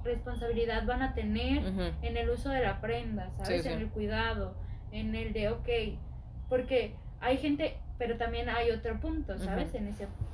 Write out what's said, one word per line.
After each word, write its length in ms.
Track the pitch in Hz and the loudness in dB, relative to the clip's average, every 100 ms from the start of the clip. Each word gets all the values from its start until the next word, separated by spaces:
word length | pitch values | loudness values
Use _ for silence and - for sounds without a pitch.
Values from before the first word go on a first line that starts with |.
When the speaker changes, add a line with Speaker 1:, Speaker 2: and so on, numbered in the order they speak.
Speaker 1:
responsabilidad 840 | 233 233 247 233 233 226 233 220 220 | -2 -2 -2 -2 0 2 2 2 2
van 160 | 247 | 2
a 120 | 262 | 2
tener 440 | 233 214 214 247 285 | 2 2 2 2 2
Speaker 2:
Ujú. 180 | 233 190 175 - | 2 2 0 0
Speaker 1:
en 140 | 233 233 | 0 2
el 140 | 233 | 2
uso 180 | 247 277 | 0 2
de 120 | 262 | 2
la 180 | 208 196 | 2 2
prenda, 500 | 220 240 233 208 185 | 0 0 0 -2 -2
¿sabes? 300 | - - 175 | -4 0 0
Speaker 2:
Sí, 60 | 165 | 0
sí. 60 | |
Speaker 1:
En 60 | 226 | -2
el 80 | 220 | -2
cuidado, 680 | 214 208 220 226 214 190 190 - - - | 0 0 2 2 0 -2 -4 -6 -6 -6
en 220 | 214 220 | -4 -2
el 180 | 226 226 | -2 -2
de, 160 | 214 208 | 0 0
ok, 180 | 233 240 233 220 214 - - - - - | 0 2 2 0 -4 -8 -10 -10 -10 0
porque 460 | 254 247 254 208 - - - | 0 4 2 2 -4 -10 -2
hay 160 | 240 262 | 2 2
gente, 380 | 302 294 302 - - - | 2 2 2 -2 -8 -4
pero 180 | 233 233 | -2 0
también 320 | 233 233 240 | 0 0 0
hay 220 | 233 233 | 2 4
otro 280 | 220 226 214 | 2 0 -2
punto, 360 | 320 320 - 185 | 0 -2 -2 -2
¿sabes? 300 | 185 220 302 | 0 0 0
Speaker 2:
Ujú. 100 | 247 | -2
Speaker 1:
En 100 | 208 | -4
ese, 180 | 208 196 - - | -4 -8 -6 -6